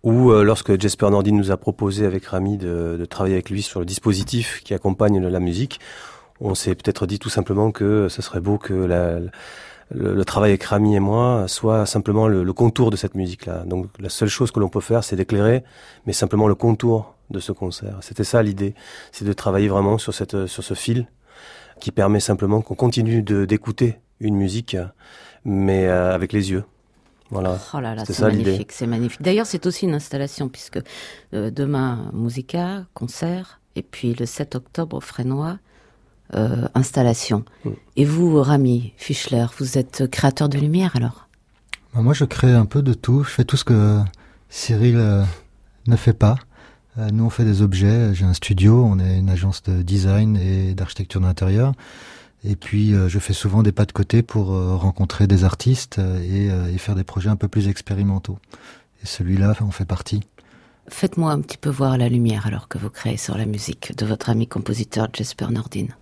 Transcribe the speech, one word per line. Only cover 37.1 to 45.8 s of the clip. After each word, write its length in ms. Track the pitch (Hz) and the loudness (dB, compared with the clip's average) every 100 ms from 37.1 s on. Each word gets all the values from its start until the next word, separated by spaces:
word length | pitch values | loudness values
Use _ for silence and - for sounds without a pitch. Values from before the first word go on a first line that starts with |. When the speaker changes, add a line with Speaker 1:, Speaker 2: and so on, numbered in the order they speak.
| 113 - 107 110 _ 110 | 0 -2 -4 -4 _ -10
Speaker 1:
Mm. 40 | 107 _ - | -10 _ 0
Speaker 2:
Et 80 | 143 | 2
vous, 340 | 160 175 156 | 4 4 4
Rami 540 | 135 143 131 120 117 - | 4 4 4 2 -2 -12
Fischler, 500 | - 143 - 120 117 - | -8 -6 -2 0 0 -4
vous 180 | 131 135 | -4 -2
êtes 320 | 127 - 131 | -4 -4 -4
créateur 380 | - 139 131 147 | 2 0 2 0
de 80 | 139 | 0
lumière, 400 | 147 170 185 - | 0 2 0 0
alors ? 320 | 117 - - _ _ _ _ - _ | -2 -4 -20 _ _ _ _ -20 _
Speaker 3:
Bah, 60 | 117 | 0
moi, 140 | 117 | 2
je 100 | 147 | 2
crée 300 | 135 - 127 | 0 2 6
un 100 | 123 | 6
peu 160 | 107 143 | 4 2
de 140 | 135 | 2
tout. 280 | 117 - 131 | 0 2 2
Je 80 | 139 | 2
fais 140 | - | 0
tout 140 | 123 135 | 0 0
ce 60 | |
que 340 | - 113 104 104 98 - - _ _ | 2 4 6 4 0 -4 -20 _ _
Cyril, 480 | - - 110 120 117 | -12 -2 2 4 4
euh, 280 | 110 101 95 82 - _ _ _ | 4 4 2 -2 -16 _ _ _